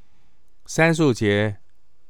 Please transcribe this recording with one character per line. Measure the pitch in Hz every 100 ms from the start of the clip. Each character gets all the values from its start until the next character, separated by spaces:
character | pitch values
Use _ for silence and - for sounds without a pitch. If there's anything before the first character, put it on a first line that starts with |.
| - - - - - - -
三 | - 160 160
十 |
五 | 147
节 | 110 107 101 107 101 - - - -